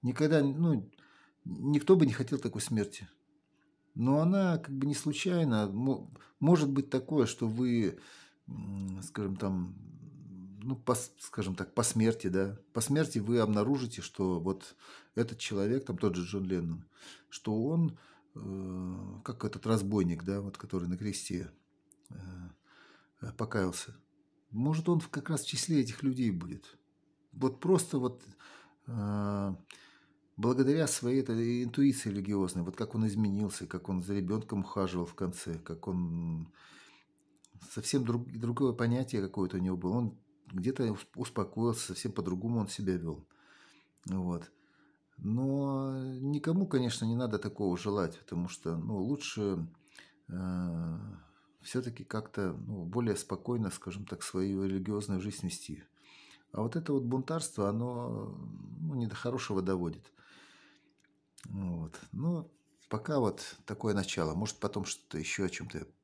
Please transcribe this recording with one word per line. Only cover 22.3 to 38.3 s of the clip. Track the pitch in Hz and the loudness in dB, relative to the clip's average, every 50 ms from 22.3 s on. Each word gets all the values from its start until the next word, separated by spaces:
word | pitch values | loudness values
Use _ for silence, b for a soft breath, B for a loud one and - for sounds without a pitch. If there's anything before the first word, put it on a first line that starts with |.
| 92 90 90 87 - _ B B B B B B B B B B B _ | -12 -12 -12 -14 -14 _ B B B B B B B B B B B _
э, | - 113 - - | -12 -12 -4 -4
покаялся. | 113 110 - 110 95 92 90 - - - - - _ _ _ _ _ _ _ _ _ _ | -4 0 2 2 2 2 0 -4 -8 -10 -14 -18 _ _ _ _ _ _ _ _ _ _
Может, | - 107 123 143 160 160 160 175 | -4 0 2 2 2 2 4 4
он | 175 165 | 4 4
в, | - - | 2 0
как | - 143 - - | -6 -8 -2 -2
раз | 160 143 - | -2 -2 -2
в | - | -2
числе | - 127 - - 165 147 | -4 -4 0 2 4 4
этих | 127 117 113 - 143 | 4 2 -2 -2 -2
людей | 139 127 127 127 113 | 0 0 2 2 2
будет. | 95 87 85 87 - 98 - - - - _ _ _ _ _ _ _ _ _ _ - | 2 0 -4 -6 -10 -10 -12 -18 -20 -20 _ _ _ _ _ _ _ _ _ _ -6
Вот | - 135 131 127 - | 0 0 0 0 0
просто | - 170 190 185 185 - - 143 | 2 4 4 4 4 2 0 0
вот, | 127 127 120 - - - - B B B B B B B B B _ - | 0 0 -2 -4 -16 -20 -20 B B B B B B B B B _ -6
э, | 120 110 101 104 104 104 101 101 101 101 98 98 95 - - B B B B B B B B B B B _ _ _ - | -4 -2 0 0 0 0 0 0 0 0 -2 -2 -4 -6 -10 B B B B B B B B B B B _ _ _ 0
благодаря | 104 117 131 131 135 131 143 160 160 139 | 2 2 4 6 6 6 6 4 4 2
своей | - - - 120 127 135 | 0 0 0 2 2 2
этой | 131 131 113 113 117 117 120 120 123 | 2 2 2 2 2 2 2 0 0
интуиции | 120 117 - 139 143 131 - - 113 | -2 2 4 6 6 6 4 0 -2
религиозной, | 98 101 95 98 104 98 95 90 90 92 85 | -2 -2 0 2 2 2 2 2 0 -2 -2
вот | 90 92 - | -2 -2 -4
как | 113 104 - | -6 -4 0
он | 110 110 110 | 0 0 2
изменился, | 101 110 107 104 98 101 107 101 - - - 87 | 2 2 2 2 2 0 0 -2 -2 -6 -8 -6
как | - 90 - - | -6 -8 -4 -2
он | 95 90 87 | -2 -2 0
за | 92 101 | 0 -2
ребёнком | 101 95 90 104 110 - - 113 101 | -2 0 0 -2 -2 -2 -2 -2 -2
ухаживал | 92 - - 104 98 92 90 87 87 82 | -2 -2 0 0 0 0 0 -2 -4 -4
в | - | -4
конце, | - 98 90 90 - - - 82 82 | -4 -4 -4 -4 -6 -6 -6 -6 -8
как | - - 82 82 - - | -6 -10 -10 -8 -6 -4
он | 92 90 90 85 82 85 85 85 82 80 82 - B B B B B B B B B B B B _ _ _ _ _ _ _ - _ - - - | -2 -2 -2 -2 -2 -4 -4 -4 -4 -4 -6 -8 B B B B B B B B B B B B _ _ _ _ _ _ _ -20 _ -20 -18 -10
совсем | - 117 113 - - 139 127 | -8 -6 -4 0 0 2 2
друг-, | 113 117 120 120 131 | 2 0 0 -2 -4